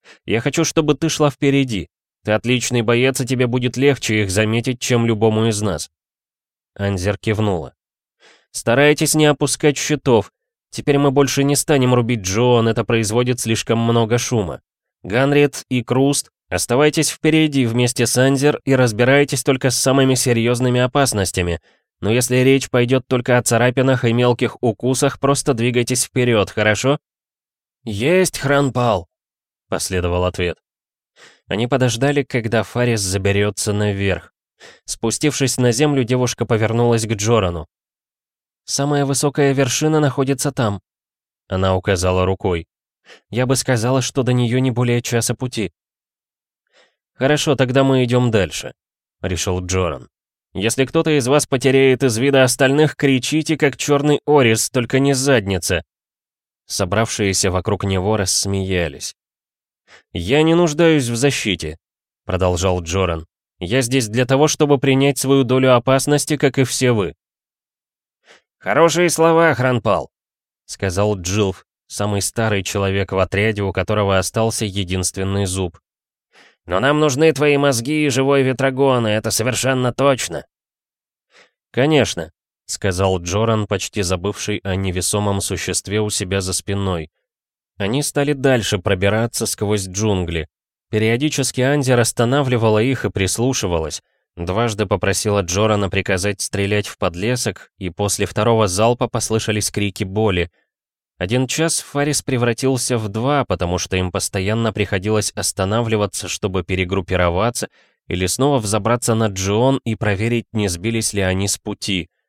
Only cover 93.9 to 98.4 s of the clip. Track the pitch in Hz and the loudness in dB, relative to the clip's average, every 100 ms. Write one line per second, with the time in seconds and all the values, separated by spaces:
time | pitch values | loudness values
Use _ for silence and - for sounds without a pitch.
93.9 | - - _ _ - 87 98 117 101 101 | -8 -14 _ _ -10 -6 -2 -2 -2 -2
94.9 | 95 98 95 107 101 87 92 107 104 95 | 0 0 -2 0 0 0 0 0 0 0
95.9 | 98 90 95 101 98 - 98 98 104 101 | -2 -2 -2 -2 -4 -6 -4 -2 -2 -4
96.9 | - 95 87 107 123 113 92 - _ 92 | -4 -4 -2 -4 -2 -4 -6 -14 _ -10
97.9 | - 101 - 98 - | -4 -4 -2 -4 0